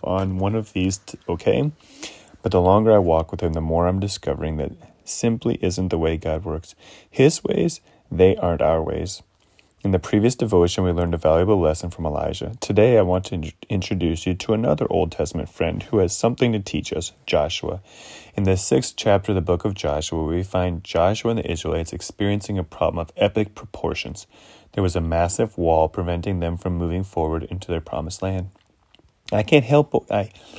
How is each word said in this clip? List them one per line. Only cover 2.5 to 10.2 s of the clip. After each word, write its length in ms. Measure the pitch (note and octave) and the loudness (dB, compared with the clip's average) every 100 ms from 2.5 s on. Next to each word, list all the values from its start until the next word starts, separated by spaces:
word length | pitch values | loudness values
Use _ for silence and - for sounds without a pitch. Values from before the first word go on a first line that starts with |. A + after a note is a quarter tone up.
the 80 | F#2 | 2
longer 320 | F2+ G2+ A2 | 6 6 6
I 60 | G#2+ | 6
walk 340 | F2 D#2+ E2 | 6 2 0
with 80 | E2+ | -4
him, 140 | F2 | -4
the 60 | D#2+ | -2
more 280 | D#2+ E2 F2 | -2 0 2
I'm 100 | F#2+ | 0
discovering 600 | G2+ - - C#2 D#2+ D#2 | -2 -4 -6 -4 -4 -4
that 160 | C#2 - - _ | -6 -8 -20 _
simply 540 | - - A#2+ A2+ - - | -10 -2 -2 0 -2 -2
isn't 280 | F#2+ F#2 F#2 | -2 -2 -2
the 100 | E2 | 0
way 180 | D#2+ D#2+ | 0 -2
God 280 | E2 D#2+ | -2 -4
works. 320 | F2 D#2 - - - - _ | -4 -8 -10 -20 -20 -20 _
His 320 | - C#3 - | 4 4 4
ways, 380 | - - F3 - _ _ - | -2 0 0 -2 _ _ -8
they 240 | D#2+ F#2 - | 4 6 6
aren't 260 | F2 E2 | 0 2
our 180 | D2+ D#2+ | 2 2
ways. 440 | D#2 D2 F2 - - _ _ _ _ _ | 0 -4 -6 -8 -16 _ _ _ _ _
In 80 | G2 | 0
the 80 | F#2+ | 0
previous 340 | - G#2+ | 2 2